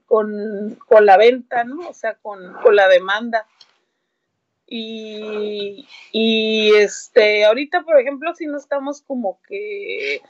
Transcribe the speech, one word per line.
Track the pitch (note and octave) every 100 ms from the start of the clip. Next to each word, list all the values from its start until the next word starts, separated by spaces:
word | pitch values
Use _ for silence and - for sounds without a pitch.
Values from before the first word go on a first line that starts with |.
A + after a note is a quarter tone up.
| -
con, | A3 G#3+ G#3 G#3 G3+ G#3 C4+ -
con | A3 G#3
la | F#3+
venta, | A3+ B3+ A#3 B3
¿no? | A#3 D4 E4+
O |
sea, | - A3+ G#3
con, | A3 G3+ F3+ -
con | - G#3
la | F#3+
demanda. | F3+ F#3 G#3 A#3 A3+ G#3+ _ _ _ _ _ _ _ _ _ _ _ _
Y, | A#3 A3 A3+ A3 G#3+ G#3+ G#3 G#3 G#3 G3+ G3 - - -
y, | A3+ A3+ A3 A3 A3 G#3+ G#3+
este, | G3+ - - B3 G#3+ G#3
ahorita, | G#3+ A#3+ D4 F4+
por | D#4+ D4+
ejemplo, | B3 C#4 D#4+ E4+
sí | D#4
no | C#4+
estamos | - C#4+ C4+ C#4+
como | - C4 G3+ - _
que, | G3 G#3 G2+ G3 - C#4 C#4+ _